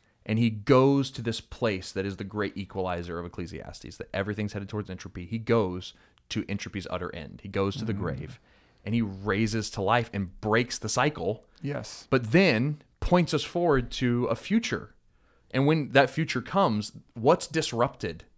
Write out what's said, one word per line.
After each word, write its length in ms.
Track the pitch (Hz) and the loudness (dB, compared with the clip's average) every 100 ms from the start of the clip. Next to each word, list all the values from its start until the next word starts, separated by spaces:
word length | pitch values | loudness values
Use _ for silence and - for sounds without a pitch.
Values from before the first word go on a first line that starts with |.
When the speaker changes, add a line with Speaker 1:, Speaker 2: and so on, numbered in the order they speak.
| _ _ - | _ _ -2
Speaker 1:
and 120 | 110 | 2
he 120 | 117 | 2
goes 600 | 107 101 131 135 139 131 | 2 4 6 6 4 0
to 100 | - | -4
this 200 | 113 110 | -6 -6
place 500 | - - 117 95 - | -8 -2 0 0 -4
that 120 | 98 98 | -4 -4
is 120 | 92 | -4
the 60 | |
great 320 | 98 104 101 - | -6 -4 -4 -4
equalizer 640 | 95 98 92 87 87 85 | -8 -4 -4 -4 -6 -8
of 60 | 87 | -8
Ecclesiastes, 720 | - 85 78 - - - - | -8 -10 -10 -14 -14 -16 -16
that 120 | - | -8
everything's 400 | 98 98 104 104 | -4 -2 -2 -4
headed 160 | 101 98 | -4 -6
towards 200 | 107 95 | -6 -6
entropy. 360 | 92 92 92 90 | -10 -12 -12 -8
He 140 | 113 | -4
goes 540 | 110 117 95 90 - - _ _ - | 2 2 2 -2 -10 -16 _ _ -8
to 160 | 113 - | -6 -4
entropy's 380 | 101 - 98 87 | -6 -6 -8 -6
utter 220 | 87 87 87 | -6 -6 -10
end. 240 | 73 - | -12 -14
He 80 | 101 | -6
goes 260 | 98 98 - | 0 0 0
to 80 | 113 | -4
the 80 | |
Speaker 2:
Mm-hmm. 80 | 98 | -2
Speaker 1:
grave 380 | 85 67 - - _ _ _ _ - | -2 -4 -8 -14 _ _ _ _ -2
and 80 | 117 | 0
he 60 | |
raises 680 | 104 95 104 98 110 110 104 | 0 -2 0 2 2 0 -4
to 100 | - | -2
life 280 | 98 120 113 | 2 2 2
and 260 | 101 90 - | -2 -4 -4
breaks 380 | 107 113 117 - | 2 2 2 -4
the 100 | 110 | -2
cycle. 560 | 123 147 147 87 110 - _ | 0 0 0 -4 -4 -8 _
Speaker 2:
Yes. 460 | 139 131 107 - - | -8 -6 -8 -14 0
Speaker 1:
But 220 | - 110 | 0 4
then 500 | 165 190 113 143 147 _ - | 4 6 4 2 -2 _ -6
points 320 | - 180 165 | 4 4 4
us 100 | 151 | 0
forward 480 | - 175 175 135 117 | -2 0 4 4 2
to 340 | - 123 120 123 | 0 2 2 0
a 100 | 113 | -2
future. 600 | - 220 226 92 - _ _ _ _ _ _ | 0 0 2 -4 -6 _ _ _ _ _ _
And 140 | 127 139 | 2 4
when 240 | 156 120 | 4 4
that 180 | 135 - | 6 6
future 300 | - 127 127 | 4 -2 -2
comes, 480 | - 190 170 107 - - - 117 | 0 2 4 2 -2 -10 -16 0
what's 320 | 120 180 - | 4 4 2
disrupted? 760 | 156 - 117 131 - 92 85 - | -2 -2 0 0 0 -8 -8 -14